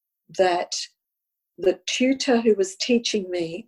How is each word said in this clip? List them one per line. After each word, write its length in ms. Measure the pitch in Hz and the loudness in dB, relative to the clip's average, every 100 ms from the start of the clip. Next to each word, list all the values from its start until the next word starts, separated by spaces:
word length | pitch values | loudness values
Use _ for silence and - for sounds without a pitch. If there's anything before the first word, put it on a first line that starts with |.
| _ _ _ 160 | _ _ _ 0
that 380 | 185 175 - - - _ _ _ _ _ _ - | 2 2 -4 -8 -10 _ _ _ _ _ _ -2
the 240 | 185 185 - | 0 0 -2
tutor 540 | - 254 262 - 233 | 0 0 0 2 2
who 140 | 226 | 4
was 220 | 202 190 - | 2 0 -4
teaching 540 | - 240 233 214 180 | 0 0 0 -4 -4
me 340 | 180 165 170 | -4 -4 -8